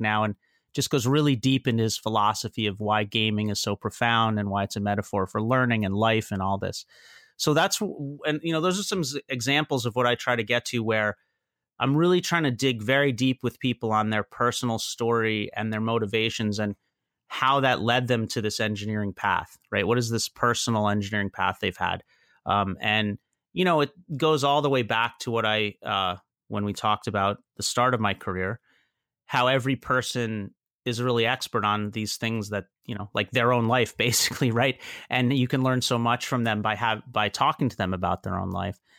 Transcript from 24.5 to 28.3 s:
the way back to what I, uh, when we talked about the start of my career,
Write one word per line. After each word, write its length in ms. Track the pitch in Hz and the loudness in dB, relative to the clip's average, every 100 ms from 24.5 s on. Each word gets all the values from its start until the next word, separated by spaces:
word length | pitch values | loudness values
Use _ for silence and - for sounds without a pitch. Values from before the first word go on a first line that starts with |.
| 143 | 2
the 80 | 143 | 4
way 120 | 135 | 2
back 380 | 110 113 117 - | 2 0 -2 -4
to 100 | 127 | -4
what 160 | 113 110 | 0 2
I, 300 | 107 104 - | 2 0 -4
uh, 360 | - 98 92 90 _ _ _ | -2 0 0 -4 _ _ _
when 160 | 104 | -4
we 80 | 104 | -2
talked 340 | 98 110 104 - | -2 0 0 -2
about 320 | 101 98 101 _ - | 0 0 0 _ -8
the 60 | |
start 320 | - - 127 | -4 2 2
of 60 | 120 | 2
my 120 | 104 | 0
career, 460 | 95 - | -2 -6